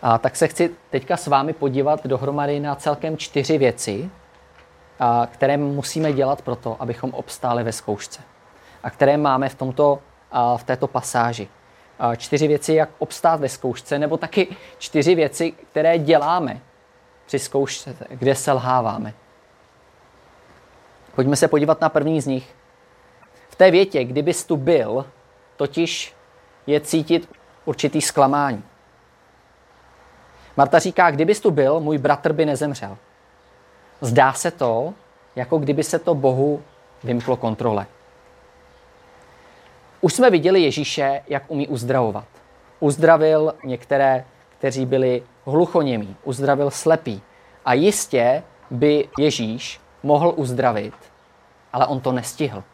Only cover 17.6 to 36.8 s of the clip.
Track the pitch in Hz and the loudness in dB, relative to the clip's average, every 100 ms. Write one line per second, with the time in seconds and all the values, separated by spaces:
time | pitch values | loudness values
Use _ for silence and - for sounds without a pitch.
17.6 | 135 - - 127 - 127 123 135 - 135 | -2 -6 -14 -16 -16 -4 0 0 0 0
18.6 | 123 127 113 110 110 107 _ _ _ _ | 2 0 0 -4 -10 -14 _ _ _ _
19.6 | _ _ _ _ _ _ _ _ _ - | _ _ _ _ _ _ _ _ _ -20
20.6 | _ _ _ _ - - 131 143 160 151 | _ _ _ _ -12 -2 0 2 2 2
21.6 | 151 156 160 151 147 160 139 131 - - | 2 2 2 0 0 -2 -2 -6 -6 -20
22.6 | _ _ _ _ _ _ _ _ _ - | _ _ _ _ _ _ _ _ _ 6
23.6 | 185 175 196 151 123 131 151 170 - 156 | 6 8 4 0 -2 -2 -2 -4 -4 -2
24.6 | 135 160 110 120 139 _ _ _ _ _ | 2 2 2 -4 -6 _ _ _ _ _
25.6 | 143 143 165 - - _ _ _ _ _ | -6 -2 -4 -4 -10 _ _ _ _ _
26.6 | - 147 151 165 156 170 175 - _ _ | -2 -2 0 -4 0 -2 -2 -20 _ _
27.6 | - 139 147 151 - - 135 143 143 107 | -10 -4 -2 -2 -2 2 2 2 -2 -4
28.6 | - _ _ _ _ _ _ _ _ _ | -12 _ _ _ _ _ _ _ _ _
29.6 | _ _ _ _ - _ _ - - - | _ _ _ _ -20 _ _ -20 -12 0
30.6 | 139 170 185 - 175 143 160 208 220 143 | 4 4 2 2 2 4 0 2 2 2
31.6 | 135 160 151 151 135 143 156 156 156 135 | 2 2 0 -2 0 0 0 0 0 0
32.6 | 147 139 101 98 _ _ _ _ _ _ | -4 -6 -12 -16 _ _ _ _ _ _
33.6 | _ _ _ _ 131 123 131 131 175 165 | _ _ _ _ 0 4 4 2 -6 -2
34.6 | 127 113 147 202 _ _ _ - 123 160 | -2 0 -4 -8 _ _ _ -10 -2 -2
35.6 | 143 147 151 165 170 151 135 131 143 147 | 0 -2 -2 -2 -2 0 2 2 0 -2
36.6 | - _ | -8 _